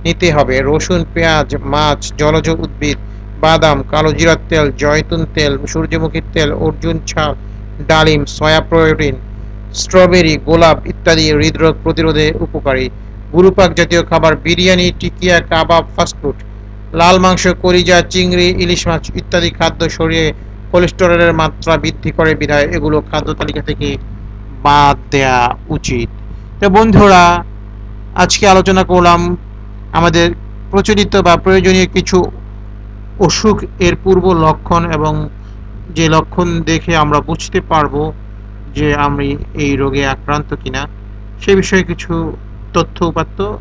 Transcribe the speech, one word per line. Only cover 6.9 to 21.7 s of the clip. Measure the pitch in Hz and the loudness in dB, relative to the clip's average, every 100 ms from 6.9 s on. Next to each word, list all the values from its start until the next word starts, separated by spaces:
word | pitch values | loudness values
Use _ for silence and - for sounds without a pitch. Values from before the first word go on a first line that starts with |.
| 160 156 | -4 -6
ছাল, | - 151 - - - - - 143 | -4 -4 -4 -10 -14 -14 -12 0
ডালিম, | 156 156 151 143 - | 4 4 2 0 -2
সয়া | 156 156 156 | 2 2 2
প্রোটিন, | 165 160 156 147 131 - - - - - - | 2 4 2 0 -4 -10 -14 -14 -14 -14 -10
স্ট্রবেরি, | - 185 180 180 165 151 143 | 0 4 6 6 4 0 2
গোলাপ | 165 165 151 - | 4 6 4 -2
ইত্যাদি | - - 165 156 151 | -4 0 2 4 2
হৃদরোগ | 151 - 160 151 | 2 2 2 2
প্রতিরোধে | 160 156 160 151 151 156 160 | -2 0 0 2 0 0 -6
উপকারী। | 151 139 131 127 - - - - | -4 -2 -2 -4 -8 -16 -16 -4
গুরুপাক | 160 185 185 185 160 | 4 4 6 2 2
জাতীয় | 170 170 160 | 2 2 2
খাবার, | 165 160 151 160 | 2 2 0 2
বিরিয়ানি, | 170 180 180 180 175 | 2 4 4 2 -2
টিকিয়া, | 175 - 180 175 165 | -8 -4 2 2 2
কাবাব, | 165 156 165 160 - | 0 4 2 2 -2
ফাস্টফুড, | 170 - 147 127 - - - - - | -4 -2 -6 -8 -12 -16 -16 -16 -10
লাল | 165 170 185 | 2 4 6
মাংস, | 185 180 185 175 | 4 2 0 0
কলিজা, | 185 180 175 175 170 | 2 2 4 2 2
চিংড়ি, | 185 180 180 180 185 | -2 0 2 0 0
ইলিশ | 175 175 - | 0 -2 -2
মাছ | 165 - - | -4 -4 -10
ইত্যাদি | - 180 170 - | -2 -2 -2 0
খাদ্য | 165 160 165 | -2 0 -4
শরীরে | - 165 165 156 143 - - - | -2 -2 0 -2 -4 -12 -16 -2
কোলেস্টেরলের | 180 175 - 185 170 170 | 2 2 2 2 4 4
মাত্রা | 160 156 - - | 2 -2 -2 -2